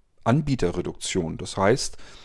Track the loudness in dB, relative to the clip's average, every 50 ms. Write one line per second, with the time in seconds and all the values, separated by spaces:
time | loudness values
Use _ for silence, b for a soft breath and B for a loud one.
0 | _ _ _ _ 2 2 2 2 2 0 0 0 0 0 0 -2 -4 -6 -6 -8
1 | -6 -4 -2 -2 -2 -2 -4 -8 -8 -8 -2 2 4 4 4 4 2 -4 -8 -10
2 | B B B B